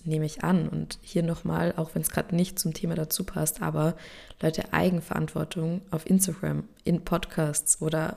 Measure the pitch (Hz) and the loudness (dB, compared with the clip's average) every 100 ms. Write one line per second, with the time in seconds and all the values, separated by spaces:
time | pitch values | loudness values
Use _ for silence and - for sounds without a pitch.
0 | 160 156 151 - 160 185 156 156 156 - | -2 0 0 -2 2 4 2 -2 -4 -8
1 | - 170 170 165 170 165 170 170 160 165 | -2 0 0 0 -2 0 0 0 -2 -2
2 | 156 - - 170 180 - 165 156 170 165 | -2 -2 0 2 2 0 -4 -2 -2 -2
3 | 156 - 185 156 156 - 160 156 156 170 | -2 -2 -4 0 -2 0 -2 2 2 0
4 | - - - - 160 160 - 160 180 175 | -8 -18 -18 -2 0 0 0 2 4 2
5 | - - 156 160 156 175 160 175 - 156 | 0 -2 -2 -2 -4 -2 -2 -2 -4 -6
6 | - 185 190 156 156 147 - - - 175 | 4 4 4 0 -2 -2 -4 -6 0 0
7 | - 170 - - 151 147 - - 156 160 | 2 -2 0 -2 0 0 0 0 2 0
8 | 160 | 0